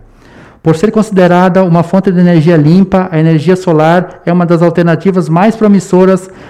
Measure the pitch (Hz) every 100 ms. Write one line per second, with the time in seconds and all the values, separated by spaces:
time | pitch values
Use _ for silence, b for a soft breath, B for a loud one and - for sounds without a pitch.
0 | - B B B B B 160 160 214 220
1 | 208 185 180 175 185 185 185 170 165 190
2 | 202 175 175 170 156 165 147 180 190 190
3 | 180 160 160 160 160 185 185 156 156 175
4 | 170 - - 175 170 170 170 170 170 160
5 | 190 185 156 170 214 - 214 196 - 180
6 | 185 190 - B B